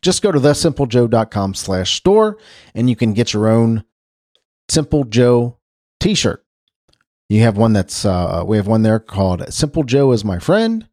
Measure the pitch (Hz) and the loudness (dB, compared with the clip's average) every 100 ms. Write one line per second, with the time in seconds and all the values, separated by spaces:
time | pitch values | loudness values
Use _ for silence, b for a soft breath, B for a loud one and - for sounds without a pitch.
0 | 180 - 208 147 143 143 165 139 131 120 | -4 0 0 2 2 2 -2 -2 0 2
1 | 117 113 110 104 98 95 - 92 90 - | 2 0 -2 -4 -4 -6 -4 -4 -2 -2
2 | 185 214 214 214 B B B 107 123 113 | 2 2 2 -2 B B B -2 -2 0
3 | 113 104 117 104 110 113 113 113 - _ | -2 0 -2 0 2 2 2 0 -6 _
4 | _ _ _ _ _ _ - 160 143 151 | _ _ _ _ _ _ -4 -4 0 -2
5 | 120 117 123 120 120 - _ _ _ - | 0 2 4 2 0 -8 _ _ _ -4
6 | 196 202 104 - _ _ _ _ _ _ | -2 0 -2 -4 _ _ _ _ _ _
7 | _ _ - 107 113 101 113 104 90 - | _ _ -2 2 2 2 2 2 -2 -4
8 | 104 90 87 85 85 107 101 113 110 110 | -2 -2 -2 -4 -2 -2 0 2 2 0
9 | - 98 95 87 - - 147 160 127 139 | -2 -2 -2 -2 -6 -4 -4 -2 -2 2
10 | 139 117 101 87 - 208 226 226 - | 2 0 -2 -4 -2 0 0 -4 -10